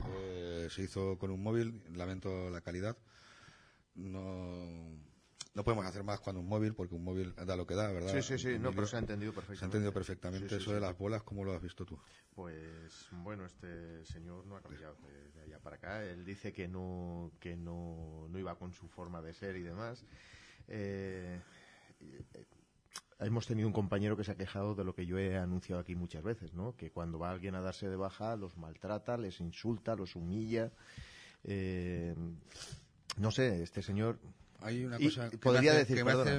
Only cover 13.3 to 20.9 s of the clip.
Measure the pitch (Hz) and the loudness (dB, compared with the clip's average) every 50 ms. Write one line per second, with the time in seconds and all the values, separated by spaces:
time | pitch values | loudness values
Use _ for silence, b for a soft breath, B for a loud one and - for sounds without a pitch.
13.3 | 107 101 92 90 - - - 90 85 85 85 82 82 82 80 - - 85 82 87 | -6 -8 -8 -10 -12 -12 -12 -10 -10 -10 -10 -10 -12 -12 -10 -10 -12 -10 -10 -10
14.3 | 87 90 95 98 98 95 - 76 73 76 78 76 73 - 67 71 71 71 71 73 | -12 -12 -12 -12 -14 -14 -12 -14 -14 -12 -12 -14 -14 -16 -18 -20 -20 -20 -20 -20
15.3 | 76 80 78 76 76 69 - 73 73 - - 87 101 110 107 92 87 87 90 92 | -20 -18 -16 -16 -16 -14 -12 -14 -12 -8 -6 -4 -4 -2 -4 -4 -6 -8 -6 -6
16.3 | 98 - - 104 95 - 92 87 90 92 92 92 90 90 87 87 85 87 85 82 | -6 -6 -6 -8 -4 -2 -4 -2 -2 -2 -2 -2 -2 -2 -4 -4 -4 -4 -6 -6
17.3 | - - - 87 85 85 85 85 85 85 85 85 82 82 82 78 78 80 78 80 | -8 -10 -8 -6 -6 -4 -4 -4 -4 -4 -4 -6 -6 -6 -8 -8 -8 -10 -10 -6
18.3 | 87 95 95 90 87 - 90 90 90 - 87 80 - - 90 87 87 85 80 82 | -4 -4 -2 -2 -4 -4 -6 -10 -10 -10 -14 -16 -12 -10 -10 -8 -8 -8 -8 -8
19.3 | 82 - 101 98 92 92 87 85 85 98 113 117 120 - - B B B B B | -10 -6 -4 -4 -4 -4 -4 -6 -4 -4 -4 -6 -6 -8 -14 B B B B B
20.3 | B B B B B B B - 101 107 101 98 | B B B B B B B -8 -4 -2 -2 -2